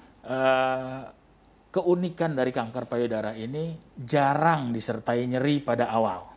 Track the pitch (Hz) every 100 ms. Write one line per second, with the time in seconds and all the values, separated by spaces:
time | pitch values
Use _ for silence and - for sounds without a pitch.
0 | - - 113 131 131 131 131 131 127 131
1 | 131 - - - - - - 190 175 180
2 | 180 165 165 135 127 127 117 123 117 120
3 | 120 110 107 113 113 147 165 160 - -
4 | 123 151 139 147 160 156 127 113 - 110
5 | - 120 123 127 139 147 139 117 120 113
6 | 110 - -